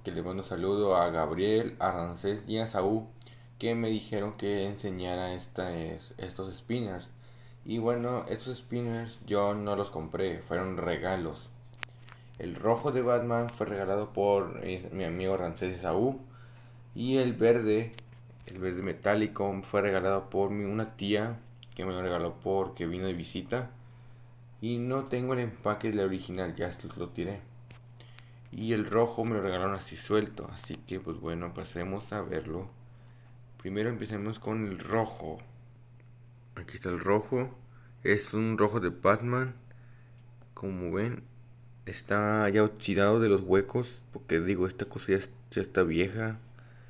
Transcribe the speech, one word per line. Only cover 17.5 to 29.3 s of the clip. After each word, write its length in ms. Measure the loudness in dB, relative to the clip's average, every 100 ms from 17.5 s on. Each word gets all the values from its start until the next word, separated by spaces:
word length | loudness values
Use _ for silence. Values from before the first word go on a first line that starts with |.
| 8 6 4 2 -6 -16 -18 -20 -6 -4
el 140 | -2
verde 200 | -2 -2
metálico, 720 | -4 -2 2 4 2 0 -2 -2
fue 160 | 0 2
regalado 500 | 4 4 4 2 0
por 200 | 0 0
mi, 140 | 0
una 300 | -2 -2 -4
tía 460 | -4 0 2 2 -4 -10 -18 -14
que 100 | -6
me 60 | -4
lo 100 | -2
regaló 380 | 0 0 0 -2
porque 480 | 0 0 0 -2 -4
vino 200 | -2 -2
de 80 |
visita. 580 | -4 -4 -6 -2 -2 -2 -10 -20 -20 -20 -20 -20 -20 -20 -8
Y 180 | -4 -2
no 280 | 0 -2 -2
tengo 260 | -2 0
el 80 | 0
empaque 500 | -2 -2 -2 0 0
de 60 | 2
la 80 |
original, 500 | 2 0 -4 -4 -4
ya 160 | -4 -6
se 160 | -6 -10 -8
lo 120 | -8
tiré. 320 | -6 -6 -6 -12 -20 -20 -20 -20 -20 -18 -18 -18 -20 -14
Y 220 | -6 -2
el 120 | 0 2
rojo 380 | 2 2 2
me 100 | 0